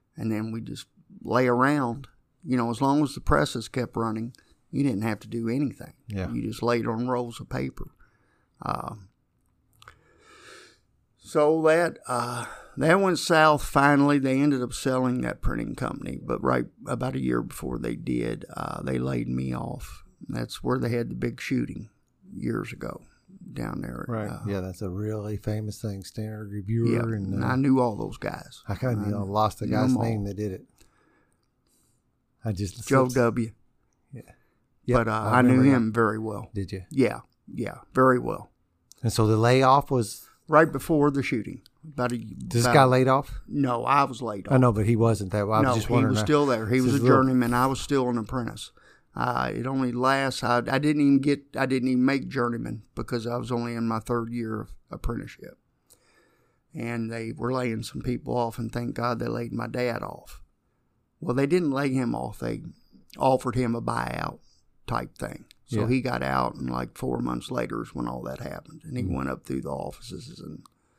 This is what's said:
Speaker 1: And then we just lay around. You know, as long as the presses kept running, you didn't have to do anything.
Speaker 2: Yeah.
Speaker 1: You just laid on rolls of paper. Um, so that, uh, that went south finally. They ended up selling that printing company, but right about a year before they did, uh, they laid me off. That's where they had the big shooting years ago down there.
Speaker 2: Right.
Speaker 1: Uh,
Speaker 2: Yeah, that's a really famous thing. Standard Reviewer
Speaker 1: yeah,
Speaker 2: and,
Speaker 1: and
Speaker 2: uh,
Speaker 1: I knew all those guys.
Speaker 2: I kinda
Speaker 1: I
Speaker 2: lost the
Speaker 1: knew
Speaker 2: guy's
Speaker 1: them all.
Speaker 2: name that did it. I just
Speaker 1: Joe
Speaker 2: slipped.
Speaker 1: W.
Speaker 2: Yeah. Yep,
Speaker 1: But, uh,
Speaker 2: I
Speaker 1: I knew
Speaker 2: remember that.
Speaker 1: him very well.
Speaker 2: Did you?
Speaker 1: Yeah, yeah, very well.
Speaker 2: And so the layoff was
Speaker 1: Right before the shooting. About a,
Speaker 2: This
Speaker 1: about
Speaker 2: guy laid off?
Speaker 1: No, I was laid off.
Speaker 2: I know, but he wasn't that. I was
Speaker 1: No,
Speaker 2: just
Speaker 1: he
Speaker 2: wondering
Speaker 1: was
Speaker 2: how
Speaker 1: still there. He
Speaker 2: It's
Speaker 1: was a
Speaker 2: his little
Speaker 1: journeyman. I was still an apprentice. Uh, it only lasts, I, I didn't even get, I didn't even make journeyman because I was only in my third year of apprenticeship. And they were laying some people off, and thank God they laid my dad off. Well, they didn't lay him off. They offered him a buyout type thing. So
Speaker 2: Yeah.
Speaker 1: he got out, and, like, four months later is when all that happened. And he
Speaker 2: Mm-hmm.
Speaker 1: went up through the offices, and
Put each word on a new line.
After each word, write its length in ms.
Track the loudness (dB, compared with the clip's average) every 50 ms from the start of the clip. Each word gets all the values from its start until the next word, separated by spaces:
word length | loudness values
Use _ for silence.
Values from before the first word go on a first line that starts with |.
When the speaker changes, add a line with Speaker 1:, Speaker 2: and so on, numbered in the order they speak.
| _ _ _
Speaker 1:
And 160 | -6 -4 -2
then 200 | -2 -2 -4 -6
we 100 | -6 -8
just 240 | -8 -10 -12 -12 -14 -18 _ _ _ _ -20 -12 -4
lay 240 | 0 2 4 4
around. 600 | 4 4 6 4 4 4 2 0 -2 -4 -6 -10 -16 _ _ _ _ _ _ -4
You 140 | -2 0
know, 120 | 0 2 0
as 120 | 0 2
long 220 | 2 4 4 4 2
as 100 | 0 -2
the 60 | -2
presses 460 | 0 2 4 4 4 2 -2 -6 -8
kept 280 | -6 -4 -4 -4 -2 -2
running, 380 | -2 -2 -2 -2 -4 -6 -8 -10 -14 _ _ _ _ _ _
you 120 | -2 0 0
didn't 200 | 2 0 0 0
have 160 | -2 -4 -4
to 60 | -6
do 200 | -8 -6 -4 -2
anything. 460 | -2 0 0 0 -2 -4 -8 -14 -18 -20 _ _
Speaker 2:
Yeah. 240 | -8 -6 -4 -4 -4
Speaker 1:
You 100 | -4 -4 -4
just 180 | -4 -4 -2 0
laid 220 | 0 2 2 0
on 200 | -2 -2 -2 -2
rolls 320 | -2 -2 -2 -2 -4 -8 -12
of 100 | -10 -8
paper. 400 | -6 -4 -4 -4 -6 -8 -12 -12 -14 _ -20 _ _ _ _ _ _ _ _ _ _ _ -8
Um, 460 | -6 -6 -6 -6 -10 -12 -14 -16 -20 _ _ _ _ _ _ _ _ _ _ _ _ _ _ -20 -20 -20 _ _ _ _ _ _ -20 -20 -20 -20 -20 -20 -20 -20 -20 _ _ _ _ _ _ _ _ _
so 440 | _ -14 -2 2 4 4 6 4 6 6
that, 360 | 6 6 6 4 2 -2 -6 -6
uh, 380 | -4 -4 -4 -2 -4 -6 -8 -10 -10 -14 -16 -20 -12 -4
that 220 | 0 4 4 4 6
went 200 | 4 2 2 0
south 440 | 2 4 6 8 8 8 6 4 2
finally. 540 | 0 2 4 6 6 6 6 6 4 4
They 240 | 4 2 2 2 2
ended 200 | 4 2 2 2
up 120 | 0 -4 -6
selling 480 | -4 -2 0 0 2 2 0 0 0
that 200 | -2 -4 -4 -2
printing 340 | 0 0 0 0 -4 -6 -6
company, 440 | -6 -4 -6 -6 -6 -8 -8 -8 -8
but 220 | -6 -6 -4 -2 0
right 220 | 0 0 0 -2 -4 -8 _ -10
about 280 | -8 -6 -4 -4 -4 -4
a 40 | -2
year 200 | -2 -2 -2 -2
before 360 | -2 -4 -8 -10 -8 -6 -6
they 180 | -6 -6 -6 -6
did, 500 | -6 -4 -4 -2 -2 -2 -4 -4 -8 -10 -12 -10
uh, 260 | -8 -8 -8 -8 -6
they 160 | -6 -4 -2
laid 300 | -2 -2 -2 -2 -2 -4
me 280 | -2 -4 -4 -4 -4 -4
off. 480 | -6 -6 -8 -10 -12 -12 -14 -16 -18 -20 -20 _ _ -12
That's 360 | -8 -8 -6 -8 -8 -10 -6 -4
where 160 | -4 -2 -2
they 100 | -2 -2
had 200 | -2 -2 -4 -4
the 60 | -6
big 240 | -6 -6 -6 -6 -8
shooting 500 | -6 -4 -2 -2 -2 -4 -6 -10 -14 -16 _ _ _ _ _ _ _ -16 -12
years 360 | -8 -6 -4 -4 -4 -6 -6
ago 300 | -10 -10 -10 -12 -12 -12 -16 -20 _ _ _ _ -20 -20 -18 -14 -10
down 280 | -8 -8 -6 -6 -6
there. 240 | -8 -8 -8 -8 -8
Speaker 2:
Right. 220 | -6 -6 -6 -6 -6
Speaker 1:
Uh, 100 | -8 -8 -6
Speaker 2:
Yeah, 140 | -6 -4 -4
that's 200 | -6 -8 -8 -8
a 80 | -8 -8
really 480 | -6 -6 -6 -6 -6 -6 -6 -6 -8
famous 420 | -6 -4 -4 -4 -4 -4 -8 -8 -8
thing. 220 | -8 -8 -8 -8 -10
Standard 480 | -12 -10 -10 -8 -8 -8 -10 -10 -8
Reviewer 360 | -8 -6 -4 -2 0 2 2
Speaker 1:
yeah, 280 | 2 2 2 0 0 -2
Speaker 2:
and, 180 | -2 -4 -2 -2
Speaker 1:
and 80 | -2 0
Speaker 2:
uh, 40 |
Speaker 1:
I 80 | 0 2
knew 240 | 2 4 4 4 4
all 160 | 4 2 0
those 220 | -4 -6 -6 -8
guys. 460 | -8 -8 -8 -8 -8 -12 -16 -20 -14 -8
Speaker 2:
I 80 | -8 -6
kinda 400 | -2 -2 0 0 0 0 -2 -2
Speaker 1:
I 60 | -2
Speaker 2:
lost 380 | -2 -2 0 2 2 0 0 -2
the 80 | -4
Speaker 1:
knew 60 | -2 0
Speaker 2:
guy's 160 | 2 2 2
Speaker 1:
them 80 | 2
all. 60 | 2 2
Speaker 2:
name 200 | 0 0 -2 -2
that 100 | -4 -4
did 160 | -4 -4 -6 -6
it. 120 | -8 -12 _ _ _ _ _ _ _ _ _ _ _ _ _ _ _ _ _ _ _ _ _ _ _ _ _ _ _ _ _ _ _ _ _ _ _ -6
I 80 | -6
just 360 | -4 -4 -6 -6 -8 -10 -2
Speaker 1:
Joe 180 | 2 4 4 4
Speaker 2:
slipped. 80 | 4 2
Speaker 1:
W. 360 | 2 2 2 2 0 -2 -4 -6 _ _ _ _ _ _ _ _ _ _ _
Speaker 2:
Yeah. 100 | -20 -18 -18 -20 -20 _ _ _ _ _ _ _ _ _ _
Yep, 120 | 2 2
Speaker 1:
But, 100 | 4 4
uh, 40 | 2
Speaker 2:
I 280 | 0 -2 0 2 4 6
Speaker 1:
I 20 | 6
knew 60 | 8
Speaker 2:
remember 200 | 6 8 8 6
that. 60 | 6
Speaker 1:
him 180 | 6 4 2 2
very 260 | 2 2 2 2 -2
well. 300 | -4 -6 -6 -8 -10 -8 -6
Speaker 2:
Did 160 | -6 -6 -6
you? 120 | -8 -10 -10 -4
Speaker 1:
Yeah, 300 | 0 2 2 2 0 -4 -10 _ _ _ _ -14 -10
yeah, 260 | -8 -8 -8 -8 -12 -16 _ 2
very 240 | 4 6 6 6
well. 340 | 4 2 -2 -6 -6 -10 -16 _ _ _ _ _ _ _ _ -12 -4 -2
Speaker 2:
And 100 | 0 2
so 140 | 4 4
the 100 | 4 4
layoff 540 | 4 6 6 6 6 6 6 6 4 4 2
was 360 | 0 0 0 -2 -6 -12 -18 -20 _ _ _
Speaker 1:
Right 220 | 4 6 6 6 6
before 420 | 2 -2 0 2 4 4 4 4
the 120 | 4 2 -2
shooting. 380 | -2 -2 -4 -4 -6 -10 -14 -16 _ _ _ -20 -12 -4
About 180 | -4 -2 -2
a, 100 | -2 -4 -6 -10 -12
Speaker 2:
This 280 | -12 -8 -2 2 2 4
Speaker 1:
about 80 | 6 8
Speaker 2:
guy 100 | 8 8
laid 240 | 8 8 6 6
off? 320 | 4 4 2 0 -2 -8 -12 -10
Speaker 1:
No, 380 | -4 -2 0 0 0 0 0 0
I 180 | 2 4 4 2
was 180 | 2 -2 -6
laid 260 | -6 -6 -6 -8 0 4
off. 40 | 6
Speaker 2:
I 40 |
know, 160 | 6 6 6 6
but 120 | 4 4
he 120 | 4 4
wasn't 340 | 4 4 4 4 2 -2 -2
that. 120 | -2 0 0
I 0 |
was 180 | 2 4 4 4
Speaker 1:
No, 120 | 4 2
Speaker 2:
just 120 | 2 2
Speaker 1:
he 60 | 2 4
Speaker 2:
wondering 180 | 4 4 4
Speaker 1:
was 80 | 4 2
Speaker 2:
how 60 | 2
Speaker 1:
still 200 | 4 4 4 4
there. 220 | 4 2 0 2
He 80 | 2 2
Speaker 2:
It's 60 | 4 4
Speaker 1:
was 100 | 4 4
a 20 |
Speaker 2:
his 80 | 4 6
little 200 | 6 6 6 6
Speaker 1:
journeyman. 300 | 6 4 4 4 4 4
I 140 | 4 4
was 120 | 2 2 -2
still 300 | -2 0 2 2 2 2
an 80 | 0
apprentice. 540 | -2 -4 -4 -4 -6 -6 -6 -8 -10 -14 -16 -18 _ _ -20 _ _ _ _ _
Uh, 340 | -4 -2 -2 -2 -2 -2 -4 -4
it 120 | -4 -4
only 280 | -4 -2 -2 -2 -2 -2
lasts, 500 | 0 2 2 2 2 2 0 -2 -2 0
I, 140 | 2 2
I 200 | 2 2 2 0
didn't 240 | 2 2 2 2 4 4
even 160 | 6 6 6
get, 240 | 4 2 0 0 -2 _ -4
I 80 | -2 0
didn't 200 | 0 0 0 0
even 160 | 2 2 2 4
make 240 | 2 2 0 -2
journeyman 540 | -4 -4 -2 -2 -2 -2 -4 -6 -6 -8 -10 -12 _ _
because 300 | -10 -6 -4 -4 -4 -4
I 120 | -4 -6
was 120 | -6 -4 -4
only 260 | -4 -4 -4 -4 -4
in 120 | -4 -2
my 120 | -2 -2 -2
third 300 | -2 -2 -2 -2 -2 -4 -6
year 260 | -6 -6 -6 -6 -6
of 140 | -8 -10 -14 -18 -16 _
apprenticeship. 680 | -10 -6 -4 -4 -4 -4 -8 -10 -12 -16 -18 -18 -18 _ _ _ _ _ _ _ _ _ _ _ _ _ _ _ _ _ _ _ _ _ _ _ -12
And 360 | -8 -8 -6 -4 -4 -4 -4
they 220 | -6 -6 -8 -8
were 220 | -8 -6 -4 -4 -2
laying 300 | -2 -2 -2 -2 -4 -6
some 180 | -8 -10 -6
people 340 | -4 -4 -4 -4 -4 -4 -2
off, 220 | -2 -2 -2 -4 -6
and 100 | -8 -6
thank 220 | -6 -6 -6 -6 -4
God 240 | -4 -2 -2 -2 -2
they 80 | -4
laid 260 | -4 -4 -4 -4 -6 -6
my 140 | -6 -6
dad 340 | -4 -4 -2 -2 -2 -2 -4 -6
off. 380 | -8 -10 -12 -16 -18 -20 -20 -20 -20 _ _ _ _ _ _ _ _ _ _ _ _ _ _
Well, 140 | -6 -2 0
they 120 | 0 2
didn't 240 | 2 2 0 0 0
lay 220 | -2 0 -2 0 0
him 200 | 0 0 0 -2
off. 260 | -4 -6 -8 -8 -8
They 240 | -6 -6 -6 -6 -10 -14 -18 _ _ _ -20 -20 _ -20 -6
offered 380 | -2 2 2 2 2 0 -2 -2
him 180 | 0 0 0 -2
a 80 | -2
buyout 580 | -2 -2 -2 -2 -4 -4 -6 -6 -6 -8 -8 -12 _ _ _ _ _ _ _ _ _
type 320 | -6 -4 -4 -4 -6 -8
thing. 280 | -10 -10 -8 -8 -12 -16 -20 -20 _ _
So 160 | -6 -2 -2
Speaker 2:
Yeah. 60 | 0
Speaker 1:
he 140 | 0 0 0
got 200 | 0 -2 -2 -2
out, 340 | -2 -2 0 0 0 -2 -4
and, 140 | -6 -6 -4
like, 280 | -4 -4 -6 -8 -8
four 220 | -8 -4 -4 -2 -2
months 300 | -2 -4 -4 -6 -6 -6
later 320 | -6 -6 -4 -4 -6 -8
is 140 | -8 -8 -8
when 100 | -8 -8
all 140 | -6 -8 -8 -10
that 160 | -10 -10 -10
happened. 420 | -12 -12 -12 -14 -16 -18 -20 -20 -14
And 140 | -10 -8
he 60 | -6 -4
Speaker 2:
Mm-hmm. 120 | -4 -2
Speaker 1:
went 140 | -4 -4 -4
up 160 | -6 -8 -8
through 160 | -6 -6 -6
the 80 | -6 -6
offices, 680 | -8 -8 -8 -10 -12 -14 -16 -16 -14 -14 -16 -16 -18 -16
and 240 | -16 -16 -16 -16 -18 _ _ _ _ _ _